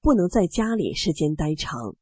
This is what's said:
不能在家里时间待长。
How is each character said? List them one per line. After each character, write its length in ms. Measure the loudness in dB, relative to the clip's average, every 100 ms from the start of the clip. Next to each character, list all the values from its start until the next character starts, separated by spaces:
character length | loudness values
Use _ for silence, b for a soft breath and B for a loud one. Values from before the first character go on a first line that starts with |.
不 140 | 4
能 140 | 4 4
在 180 | 2 0
家 300 | 0 -2 -2
里 180 | -2
时 180 | -2 -4
间 220 | 0 0
待 200 | 0 -2
长。 420 | -4 -6 -8 -10 -12